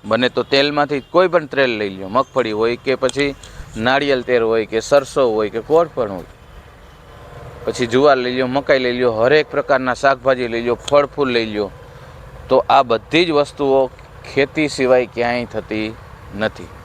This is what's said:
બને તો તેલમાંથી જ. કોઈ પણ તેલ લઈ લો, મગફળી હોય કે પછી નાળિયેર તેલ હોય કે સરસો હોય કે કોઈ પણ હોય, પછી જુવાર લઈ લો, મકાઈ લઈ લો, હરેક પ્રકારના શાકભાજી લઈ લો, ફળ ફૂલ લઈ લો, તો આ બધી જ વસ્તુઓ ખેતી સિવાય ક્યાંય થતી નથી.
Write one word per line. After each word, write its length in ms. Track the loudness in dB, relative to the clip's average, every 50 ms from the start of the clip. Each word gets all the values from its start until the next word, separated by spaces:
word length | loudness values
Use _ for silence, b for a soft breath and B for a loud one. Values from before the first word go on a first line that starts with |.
| _
બને 260 | -2 0 0 0 0
તો 140 | 0 -2 -2
તેલમાંથી 580 | 0 2 2 2 2 0 0 -2 -2 -2 -6
જ. 40 | -6 0
કોઈ 180 | 2 2 2 4
પણ 180 | 2 0 -2 0
તેલ 300 | 0 0 0 0 0 -2
લઈ 120 | -4 -4
લો, 200 | -6 -8 -10 -2
મગફળી 420 | 0 0 -2 0 -2 -2 -2 -2
હોય 260 | -2 0 0 0 -2 -2
કે 180 | -2 -4 -4
પછી 400 | 0 -2 -4 -2 -2 -4 -4 -4 -8 B B B B B B -8
નાળિયેર 480 | -4 0 0 0 0 2 0 -2 -2 0
તેલ 200 | 0 0 0 2
હોય 220 | 2 0 0 -2
કે 160 | -2 -4 -4
સરસો 480 | 0 2 2 2 2 2 -2 0 0 2
હોય 200 | 2 0 -2 -2
કે 120 | -4 -8
કોઈ 280 | -4 0 2 2 2 0 -2
પણ 160 | -6 -6 -6
હોય, 240 | -6 -10 -12 -14 -20 -20 -20 -20 -20 -20 -20 -20 -20 -20 -20 -20 -20 -20 -20 -20 -20 -20 -20 -20 -20 -18 -18 -18 -18 -10
પછી 260 | -8 -8 -4 -4 -4 0
જુવાર 300 | 2 4 6 6 4 4
લઈ 200 | 2 -2 -2 -2
લો, 100 | -2 -2
મકાઈ 320 | -2 -4 0 2 2 2
લઈ 200 | 2 0 -2 0
લો, 120 | 0 0
હરેક 380 | 2 2 2 4 4 4 2 0
પ્રકારના 460 | -4 -6 0 0 0 0 0 -2 -4
શાકભાજી 520 | 0 2 0 0 2 0 0 0 0 -2 -4
લઈ 140 | -4 -2
લો, 140 | -2 -2 -2
ફળ 320 | -2 -2 2 2 2 2 2
ફૂલ 240 | -2 -2 -2 0
લઈ 220 | 0 0 -2 -2 -2
લો, 180 | -4 -4 -4 -6 -14 -20 B B B B B B B B -20 -20 -20 -4 2
તો 160 | 2 2 4 4
આ 140 | 2 2 4
બધી 420 | 2 0 -2 -2 -2 0 0 2
જ 80 | 2 2
વસ્તુઓ 580 | 0 0 0 -4 -4 0 2 2 2 2 0 -4 -14 -20 -20 -20 -20 -20
ખેતી 460 | -6 -2 -2 -2 0 0 -2 -2 -2
સિવાય 380 | -2 -2 2 4 4 2 2 0
ક્યાંય 400 | -4 -4 -4 -2 -2 -4 -6 -6
થતી 480 | -8 -10 -8 -6 -6 -6 -6 -6 -8 -12 -20 -20 -20 -20 -20 -16 -8
નથી. 340 | -4 -4 -4 -4 -8 -18 -18 -18 -20